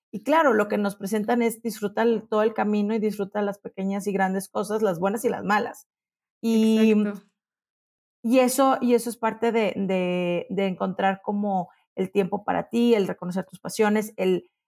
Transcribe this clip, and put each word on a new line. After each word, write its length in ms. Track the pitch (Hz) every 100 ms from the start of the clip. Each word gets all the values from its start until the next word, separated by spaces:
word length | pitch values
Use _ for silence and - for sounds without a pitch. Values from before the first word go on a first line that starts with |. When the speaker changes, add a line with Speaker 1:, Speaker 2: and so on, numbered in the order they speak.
| _
Speaker 1:
Y 100 | 208
claro, 280 | - 311 302
lo 140 | 214 214
que 100 | 208
nos 180 | 202 196
presentan 460 | 196 214 208 240
es 200 | 233 226
disfruta 400 | 233 - 208 214
el, 260 | 233 226 -
todo 140 | 214
el 120 | 220
camino 400 | 220 208 208 208
y 40 | 226
disfruta 420 | 214 196 196 208
las 160 | 202 196
pequeñas 480 | - - 190 196 196
y 60 |
grandes 360 | 196 190 190 190
cosas, 340 | 208 208 214
las 160 | 208 170
buenas 240 | 196 226
y 60 | 233
las 140 | -
malas. 440 | 185 208 - - - _ _ _ _ _
Y 520 | 226 226 220 220 220
Speaker 2:
Exacto. 280 | 214 208 202 - _ _ _ _ _ _ _ _ _
Speaker 1:
y 160 | 226 254
eso, 400 | 247 247 269 254
y 140 | 247
eso 160 | 233 233
es 60 | 220
parte 340 | 220 220 233
de, 200 | 226 202 -
de, 680 | 196 185 180 180 175 175 -
de 160 | 185 196
encontrar 560 | 180 190 180 196 190
como 480 | - 202 208 190 170 _ _ -
el 140 | 190
tiempo 320 | 202 190 202
para 240 | - 180 165
ti, 260 | 233 240
el 140 | 220 185
reconocer 360 | - 180 180 -
tus 120 | -
pasiones, 540 | 190 - 214 214 214 -
el, 340 | 185 175 - _